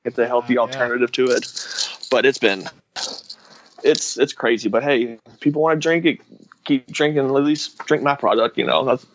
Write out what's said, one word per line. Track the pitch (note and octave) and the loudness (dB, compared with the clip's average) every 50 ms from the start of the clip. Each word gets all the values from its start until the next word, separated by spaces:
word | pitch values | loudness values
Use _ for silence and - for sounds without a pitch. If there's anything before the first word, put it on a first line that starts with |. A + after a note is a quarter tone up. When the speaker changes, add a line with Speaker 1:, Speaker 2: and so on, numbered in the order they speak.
| - | -8
Speaker 1:
it's | A#2+ A#2 | -4 -2
a | B2 A#2 | 0 0
healthy | A#2+ B2 A#2+ A#2 B2 B2 | 2 0 0 0 0 0
Speaker 2:
Yeah, | B2 | 0
yeah. | A#2 | 0
Speaker 1:
alternative | A#2+ C3 C3+ B2 A#2+ A#2+ B2 A#2+ A#2 - | 0 -2 -2 -2 -2 0 -2 -2 -2 0
to | B2+ B2+ | 0 2
it. | B2+ A#2+ A#2+ A#2 - - - - - - - - - - - - - | 2 2 0 -2 -6 -10 -12 -12 -8 -6 -6 -6 -6 -8 -12 -4 0
But | B2+ A#2 A#2+ | 2 4 4
it's | C3+ C3 | 2 2
been, | - A#2+ G#2 G2 F#2+ E2 - - _ _ _ - - - - - - - - - - - - - - - _ _ - - | 2 2 0 0 -2 -6 -12 -16 _ _ _ -12 -10 -10 -10 -10 -14 -16 -18 -20 -20 -20 -20 -20 -20 -20 _ _ 0 2
it's, | - - - - - - | 2 2 2 -2 -6 -2
it's | A#2+ C#3 C#3+ - | -2 -2 -2 -2
crazy. | - B2+ A2+ A#2 G#2 A2+ G2+ | -2 -2 0 0 0 -2 -2
But | G#2+ A2+ C3+ | -2 0 0
hey, | C#3+ C#3 A#2 A#2+ A#2 A#2 - _ - - _ | 2 0 0 0 -2 -6 -12 _ -20 -14 _
people | - D3 D3 D3+ | -2 -2 0 2
wanna | D#3 D#3+ D#3+ D#3 | 2 2 0 2
drink | D3+ E3 E3 E3+ E3+ | 2 0 2 2 2
it, | D#3+ A2 - _ _ - - - _ _ _ - | 0 0 -2 _ _ -20 -20 -20 _ _ _ -2
keep | - C#3+ C3 - - | 0 0 0 0 -4
drinking, | - - D3 D3+ D3+ C#3+ C3+ | -2 -2 0 0 2 0 0
at | C3 | 2
least | C3+ C#3 C#3+ D3 D3+ D3 - - - - | 2 2 2 2 0 -2 -6 -10 -12 -10
drink | - - D#3+ - C3 | -2 -2 0 0 2
my | C#3+ C#3 | 0 0
product, | - - G2 G#2 A2+ A2+ - - | 0 0 2 2 2 2 0 0
you | - - | -2 0
know. | - C#3 - C3 | 2 2 2 2
That's, | C3 B2 B2+ - _ | 2 0 -2 -4 _